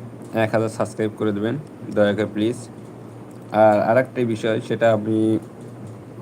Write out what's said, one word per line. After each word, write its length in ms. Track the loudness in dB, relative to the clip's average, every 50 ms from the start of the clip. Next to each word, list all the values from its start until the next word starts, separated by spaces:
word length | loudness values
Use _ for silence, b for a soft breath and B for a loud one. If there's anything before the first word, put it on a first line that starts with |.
| -4 -12 -14 -16 -10 -4 0 0 0
এক 60 | 2 2
হাজার 160 | 2 0 0 0
সাবস্ক্রাইব 340 | -2 -4 -2 -2 -2 -2 -2 -2 0
করে 120 | -2 0 0
দেবেন, 180 | 0 0 -2 -2 -4 -6 -10 -14 -14 -10 -4 0
দয়া 180 | 2 2 2 2
করে 120 | 0 -2 -2 -2
প্লিজ। 220 | -2 0 -2 -2 -4 -10 -16 -16 -16 -18 -18 -18 -18 -18 -18 -18 -18 -18 -18 -18 -18 -8 0 4 6
আর 140 | 8 8 8 6 4 4
আরেকটা 300 | 4 4 2 0 0 -2 0 0 0
বিষয়, 240 | 0 0 0 0 0 0
সেটা 200 | -2 0 4 4 4 4
আমি 220 | 4 2 2 2 4 4 4 2 2 0 -6 -16 -16 -16 -16 -16 -14 -14 -14 -14 -16 -16 -16 -16 -16